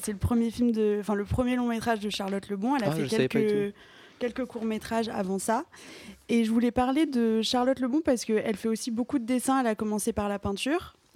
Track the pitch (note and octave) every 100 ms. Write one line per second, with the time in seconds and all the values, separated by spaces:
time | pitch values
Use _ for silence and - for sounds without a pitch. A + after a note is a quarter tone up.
0 | - G3 - A#3 A#3 A3+ A#3+ A3 G#3+ G#3
1 | G#3 G3+ G3+ - B3 B3 A#3+ A3+ A#3+ A3
2 | G#3 - G3 G3 - G3+ A#3 C#4 G3+ D#3+
3 | C3+ A3 - A3+ G#3+ G#3 G3+ - - -
4 | - - B3 C4 B3 A#3 A3 G#3+ - A3+
5 | A3+ A3+ F#3 F#3+ - A#3 F4 - - -
6 | - - - A#3 A3 A#3 A#3+ - B3+ C4+
7 | D#4 B3 A3+ A3 G#3+ B3 B3 B3 B3+ D4+
8 | E4 B3 - G#3+ - G3 A3+ A3 B3 A3
9 | A#3+ C#4+ A3+ B3+ C4 C4+ A#3 G#3 G#3+ G#3
10 | A3+ G#3+ G#3 G3 G3+ G3 B3+ F4 - -
11 | _